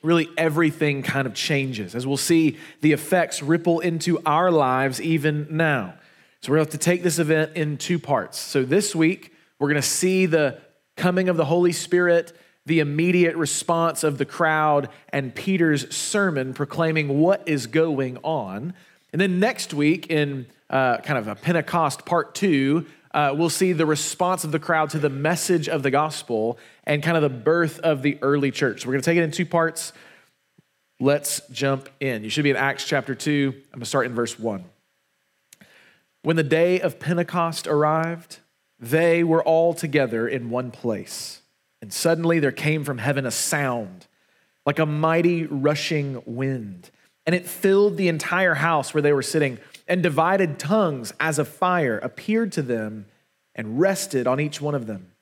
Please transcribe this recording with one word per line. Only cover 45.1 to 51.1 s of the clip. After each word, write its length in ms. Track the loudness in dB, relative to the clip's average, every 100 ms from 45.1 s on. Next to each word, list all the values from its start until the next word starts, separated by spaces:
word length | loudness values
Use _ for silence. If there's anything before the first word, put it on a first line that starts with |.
| 4 4 2 -2
rushing 760 | 0 0 0 -2 -2 -2 -8
wind, 640 | -10 -6 -4 -4 -8 -14 -20 _ _ _ -2
and 80 |
it 120 | -2 -2
filled 500 | -2 2 4 4 2
the 120 | 0
entire 460 | 0 -2 0 2
house 380 | 2 2 0 0
where 100 | 0
they 100 | 2
were 100 | 2
sitting, 360 | 2 0 0 -2 -16 -20 -4
and 160 | 0
divided 560 | 2 2 2 4 2 -2
tongues 540 | 0 2 2 0 -8